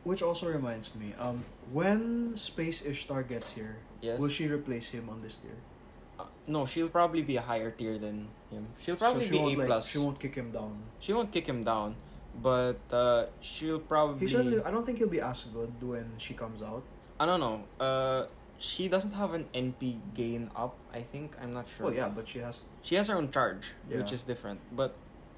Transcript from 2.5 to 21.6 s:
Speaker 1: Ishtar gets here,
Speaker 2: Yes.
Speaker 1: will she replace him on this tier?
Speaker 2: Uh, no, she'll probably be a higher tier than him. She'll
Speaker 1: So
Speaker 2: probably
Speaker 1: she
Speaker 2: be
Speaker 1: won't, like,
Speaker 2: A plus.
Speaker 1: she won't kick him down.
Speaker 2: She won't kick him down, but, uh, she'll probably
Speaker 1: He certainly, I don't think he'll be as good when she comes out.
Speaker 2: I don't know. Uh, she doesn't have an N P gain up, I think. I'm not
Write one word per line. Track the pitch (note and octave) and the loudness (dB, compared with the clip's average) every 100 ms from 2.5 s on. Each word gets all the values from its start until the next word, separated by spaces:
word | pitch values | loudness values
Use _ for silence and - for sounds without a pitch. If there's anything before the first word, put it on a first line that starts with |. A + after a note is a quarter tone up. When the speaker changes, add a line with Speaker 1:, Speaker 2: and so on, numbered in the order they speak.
| - E3 E3 C#3+ | -2 -2 -2 -2
Speaker 1:
Ishtar | C3+ - C3+ B2 | -4 -2 -2 -2
gets | A#2 - | -4 -6
here, | - G#2+ A2 - - | -6 -8 -10 -14 -8
Speaker 2:
Yes. | A#2 A#2+ | -4 0
Speaker 1:
will | C#3+ | 0
she | C#3+ D#3+ | 2 0
replace | D3 C#3 A#2+ - A#2+ | 0 -2 -4 -4 -6
him | A2+ | -8
on | A2 | -8
this | A2 - | -10 -12
tier? | - - - - - - - - | -12 -14 -16 -20 -20 -20 -16 -14
Speaker 2:
Uh, | - - - | -14 -10 -2
no, | D3+ C3 | 0 0
she'll | E3 E3 | 0 2
probably | F3 E3+ E3 | 6 6 4
be | C#3+ B2+ | 2 2
a | |
higher | A#2 A#2 A2+ | 2 0 0
tier | A2+ A2+ G#2+ | -2 -4 -2
than | G#2+ G#2 G#2+ - - | -4 -6 -8 -12 -12
him. | G#2+ A2 - | -10 -10 -8
She'll | - F3+ | -4 2
Speaker 1:
So | |
Speaker 2:
probably | A#3 B3+ A3+ | 4 4 4
Speaker 1:
she | |
Speaker 2:
be | D3+ | 4
Speaker 1:
won't, | D3 C#3 | 4 4
like, | B2+ | 4
Speaker 2:
A | A2+ | 4
plus. | - | 2
Speaker 1:
she | D3+ | 2
won't | C#3+ C#3 | 0 0
kick | C3+ C3+ | -4 -6
him | A#2 | -6
down. | A2+ G#2+ G#2 A2 - | -6 -6 -8 -12 -8
Speaker 2:
She | - | 0
won't | A3 G#3+ | 2 2
kick | F3+ D#3 | 0 0
him | B2 | 0
down, | A2+ A2 G#2+ A2+ - - - - | 2 2 2 -4 -12 -16 -14 0
but, | B2+ B2+ B2+ B2 - | 4 6 4 0 0
uh, | B2 B2 A#2+ A2+ - | 4 6 6 4 -4
she'll | - - D#3 D#3 | -10 -4 -2 -2
probably | D#3 D#3 D3+ C3+ B2+ | 2 4 4 4 4
Speaker 1:
He | |
certainly, | A#3+ B3 A3 | 4 6 4
I | F3 | 2
don't | A3 A#3 | 0 0
think | A3+ | 2
he'll | G#3+ | 2
be | E3+ | 2
as | B2 B2+ B2 | 0 -2 -6
good | A2+ A#2 A#2+ | -6 -6 -4
when | B2 A#2+ A2+ A2+ | -4 -4 -6 -8
she | - | -8
comes | C3 A2+ A2 | -6 -8 -6
out. | G#2+ A2+ C3 - - - | -8 -8 -10 -16 -8 0
Speaker 2:
I | D#3 | 4
don't | F3+ | 4
know. | B2+ A2 G#2 - | 4 0 -4 0
Uh, | C3+ C3+ C3+ C3 - - - - | 2 4 4 2 0 -6 -18 -6
she | - - F#3 | -2 0 4
doesn't | F#3 G3+ | 4 2
have | G3 G3+ | 0 0
an | E3 - | 0 -2
N | B2+ B2+ B2+ | -2 -2 0
P | B2+ A2+ G2+ | -2 -2 -6
gain | - A#2 A#2 A#2 A#2 | -2 -2 -2 -4 -4
up, | B2 - - | -4 -6 -12
I | A#2+ | -10
think. | A#2+ C#3+ D3 - | -8 -8 -10 -10
I'm | B2 | -8
not | B2 | -8